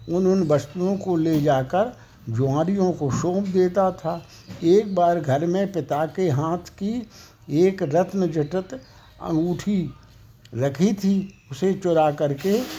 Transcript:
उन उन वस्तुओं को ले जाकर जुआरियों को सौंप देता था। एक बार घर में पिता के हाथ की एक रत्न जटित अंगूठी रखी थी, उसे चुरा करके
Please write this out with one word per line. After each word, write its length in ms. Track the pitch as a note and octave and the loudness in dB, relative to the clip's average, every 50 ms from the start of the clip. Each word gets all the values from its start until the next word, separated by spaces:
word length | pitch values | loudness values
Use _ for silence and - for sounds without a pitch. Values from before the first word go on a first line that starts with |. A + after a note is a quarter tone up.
| - - | -10 -4
उन 180 | E3 F3+ F#3+ F#3 | -2 0 2 4
उन 160 | F#3+ F#3+ F3+ | 4 2 2
वस्तुओं 540 | D3+ D3 C#3+ - - - F3+ F3+ F#3+ G3+ G3 | 2 2 0 0 -4 -6 -4 -2 -2 -2 -2
को 180 | G3+ F#3+ F3+ | -2 -2 0
ले 260 | E3 D#3+ E3 D#3+ D3+ | 0 2 2 2 2
जाकर 560 | C#3+ D3+ C#3 C3 C3 C3 - F3+ G#3+ B3 A#3+ - - - - - - - | 2 2 2 2 0 0 0 0 0 -2 -4 -10 -18 -20 -20 -16 -10 -6
जुआरियों 640 | A2+ A2+ C3+ C#3 C3+ D3 E3 F3 G3+ G3+ F#3 F3+ | -2 0 0 2 2 2 2 0 2 2 2 0
को 200 | E3 D3+ D3+ C3+ | 0 0 -2 -2
सौंप 360 | A#2+ A#2+ B2+ E3+ F3+ F#3+ G#3 F#3+ | -2 -2 -2 0 -2 -2 -2 0
देता 440 | F3+ F#3 F#3 F3+ F3+ G3+ F#3+ F#3+ | 2 2 2 2 2 2 2 0
था। 340 | F3+ - - D#3+ E3+ E3+ - - - - - - - - - | 0 -2 -6 -6 -6 -6 -10 -14 -20 -20 -20 -20 -14 -2 2
एक 320 | E3 F3+ G#3 A3+ G#3 F#3+ | 4 6 6 4 2 2
बार 240 | F3 F3 E3+ F3 E3+ | 2 4 4 2 2
घर 260 | - C3+ B2+ C#3+ D#3+ | 0 0 0 0 2
में 260 | E3+ F3 F#3+ G3 F#3+ | 0 0 0 -2 -2
पिता 340 | F#3+ E3+ C#3 - D3 C#3+ D#3+ | -2 -4 -4 -2 -2 -2 -2
के 240 | D#3 D3 - F#3 F3 | -2 -2 -2 0 0
हाथ 280 | C3+ C3 D3+ D#3+ E3+ F3 | 2 0 0 0 -2 -4
की 520 | E3+ - - - G3 G3+ A3+ B3 A3 - - - - - - _ - - | -6 -12 -12 -8 -6 -4 -4 -6 -8 -10 -16 -20 -20 -20 -20 _ -10 -4
एक 340 | C#3 D3 F3+ F#3+ F#3+ F#3+ F#3 | 2 4 4 4 2 0 -2
रत्न 480 | D3 C#3 E3+ F#3 F3+ F#3+ G3 F#3+ E3+ | 0 2 0 0 0 0 -2 -2 0
जटित 420 | D#3 E3 D3 D3 - F#3 F#3 - - C4 C4 - - - - - - - | 0 -2 -2 -2 -4 -6 -6 -6 -12 -16 -16 -20 -20 -20 -20 -20 -20 -12
अंगूठी 680 | - - E3 D#3 E3 F3 F3 - - G3+ G#3 F#3+ E3 C3+ - - - - - - - - - - - - - | -6 -2 -2 0 0 0 -2 -2 -2 -2 -2 -2 -2 -4 -8 -14 -20 -20 -20 -20 -20 -20 -20 -20 -20 -10 -6
रखी 380 | A2+ B2+ C#3+ C#3 C#3 F3+ G#3+ A3+ | -4 -2 -2 0 2 2 2 2
थी, 400 | G3 - F#3+ G3 G3 F#3 - - - _ - | 0 0 0 0 0 -2 -4 -10 -20 _ -16
उसे 220 | C#3 - F#3 F#3+ F#3+ | -6 -2 0 0 0
चुरा 380 | F#3+ - F3 E3+ D#3+ D#3 D3+ | 0 0 2 4 4 4 2
करके 500 | C#3+ C#3+ D#3 C#3+ C#3+ C#3 - F#3+ G3+ A#3 B3+ - - | 2 0 -2 -2 -2 -2 -2 -2 0 0 -2 -4 -10